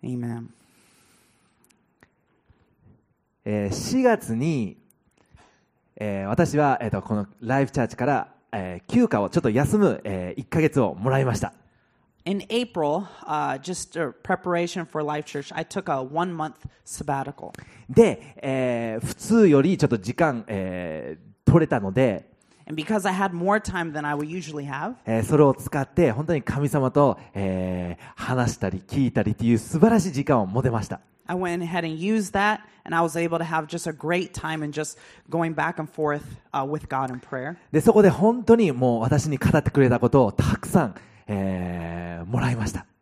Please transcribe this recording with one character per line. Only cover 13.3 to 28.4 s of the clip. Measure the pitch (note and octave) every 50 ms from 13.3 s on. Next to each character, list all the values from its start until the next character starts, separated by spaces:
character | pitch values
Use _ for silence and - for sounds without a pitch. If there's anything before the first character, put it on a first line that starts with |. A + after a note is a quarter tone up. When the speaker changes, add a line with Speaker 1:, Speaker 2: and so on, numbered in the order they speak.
| D#3+ D3+ D3 C#3+ C3+ C3+
Speaker 1:
just | C3+ - F3+ F3 - - - D#3+
a | E3 C3+ A#2 _ _
preparation | - G3 F3+ - F3+ F3 E3+ F3 F3 - F#3 E3
for | - - D#3 D3+
Life | D3 D3 D3+ D3+
Church, | - - C#3+ C#3 - -
I | - E3
took | - - G3 F3+ -
a | D3+ C3+
one-month | C3 B2+ C#3+ D#3+ F3 F#3 F3 E3 D#3 D#3 - _ _ - _ _ _
sabbatical. | - - - D#3 C#3+ C#3+ C3+ C3+ - - - - - - - - - - - - _
Speaker 2:
で、 | - - A#3 G3+ C3+ - - - - -
え | - C#3 C3 C3 C3 B2+ A#2+ A#2 A#2 A2+ A2 A2
ー、 | A#2
普 | - -
通 | - - - G#3+ A#3 A3 F#3
よ | D3 C#3
り | C#3 F3 F#3+ -
ち | D#3
ょ | B2+
っ |
と | A2 A2
時 | F#2 A2+ B2
間、 | - E3+ D#3 C3 A#2 G#2+ -
え | A2 G2 F#2+ F#2 F#2 F2+ F2+ E2+ D#2 D#2 A#1+ B1+ D#2+ D#2+
ー、 | - - - _ _ -
取 | - E3+
れ | D#3+ D3+
た | D3+ B2
の | G2+ F#2+
で、 | - B2 C3+ B2 G2+ F2 - _ _ _ _ _ _ _ _ -
Speaker 1:
And | D3 D#3
because | D3+ - A3 G#3+ F3+ G3
I | F#3
had | F#3 G3 G3
more | F3 E3+ E3+ F#3 G3+ G#3+
time | G#3+ - F#3 F#3 E3+ E3 D3
than | D3+ D3 D3
I | D3
would | D3 D3+ D3+
usually | D#3+ F#3 E3+ C#3+ D#3 D3+ C#3+ C#3+
have, | C3+ C3+ D#3+ G3+ B3+ - _
Speaker 2:
え | - A2+ A2+
ー、 | A2
そ | - D#3 D3
れ | D3+
を | C#3 C3
使 | - - - - D3
っ | C3+ -
て | _ - F3 C#3+
本 | A2 A2+ D3+
当 | D#3+ F3
に | D3
神 | - - - C#3 C#3+ C#3+
様 | - D3+ C3+ B2+
と、 | - C#3+ C#3+ C3+ G2 - - - _
え | G2 G2 F#2+ F#2 F#2 F#2 F#2 F#2 F2+ F2+ F2 E2+ -
ー、 | - - -
話 | - - - B2 B2+